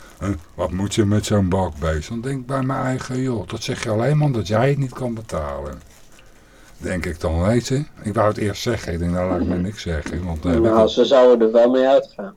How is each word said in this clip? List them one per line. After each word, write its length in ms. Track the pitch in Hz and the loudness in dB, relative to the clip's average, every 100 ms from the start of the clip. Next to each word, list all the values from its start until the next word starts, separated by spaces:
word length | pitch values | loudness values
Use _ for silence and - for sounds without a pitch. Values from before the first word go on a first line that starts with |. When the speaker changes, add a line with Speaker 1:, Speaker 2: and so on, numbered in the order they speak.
| - - | -18 -8
Speaker 1:
"Eh, 100 | 95 85 - | -6 -6 -10
wat 160 | - 90 | -6 -4
moet 240 | 90 98 | -2 -2
je 100 | 113 | 0
met 220 | 101 107 107 | 2 0 2
zo'n 220 | 104 95 | 2 2
bakbeest?" 600 | 95 90 - 82 78 76 | 0 -2 -4 -4 -4 -6
Dan 120 | 113 | -8
denk 200 | 127 139 | -6 -8
ik 60 | 120 | -6
bij 160 | 135 | -4
mijn 200 | 131 131 | -2 -2
eigen, 360 | 127 127 - 127 | -4 -4 -4 -4
"Joh, 280 | 131 113 87 | -2 -4 -6
dat 140 | 104 | -8
zeg 200 | - - | -8 -6
je 80 | 113 | -2
alleen 260 | 107 123 151 | 0 2 2
maar 80 | 151 | 2
omdat 200 | 120 90 | 0 0
jij 200 | 110 135 | 2 2
het 100 | 139 | 0
niet 140 | 135 | -4
kan 200 | - 127 | -6 -6
betalen." 680 | 113 113 87 71 71 71 67 - - - - - - - - - - | -6 -8 -6 -6 -8 -10 -12 -18 -20 -20 -20 -20 -20 -20 -20 -20 -12
Denk 280 | 87 90 87 | -6 -4 -6
ik 140 | 80 | -4
dan, 220 | 85 80 | -2 0
weet 240 | 92 120 120 | 2 0 0
je. 160 | 135 151 - | -4 -4 -8
Ik 120 | 107 | -4
wou 140 | 104 104 | 0 0
het 80 | 104 | 0
eerst 260 | 104 92 | -4 -4
zeggen. 300 | 123 113 - | -4 -4 -4
Ik 60 | 85 | -4
denk, 120 | 87 | -2
"Nou, 180 | 90 90 | 0 0
laat 100 | 90 | -2
ik 60 | 90 | -2
maar 100 | 90 | -2
niks 240 | 92 104 | -4 -6
zeggen." 420 | - 80 - 85 | -6 -6 -4 -6
Want 180 | 90 80 | -6 -4
dan 80 | 87 | 0
heb 80 | 117 | 2
ik 60 | 113 | 4
Speaker 2:
Nou, 140 | 113 | 4
Speaker 1:
het 100 | 110 | 4
Speaker 2:
ze 140 | - | 4
zouden 420 | 113 131 127 117 110 | 4 8 8 6 6
er 60 | |
wel 180 | 117 120 | 6 6
mee 160 | 131 131 | 6 4
uitgaan. 460 | 139 - - 98 | 4 2 -8 -14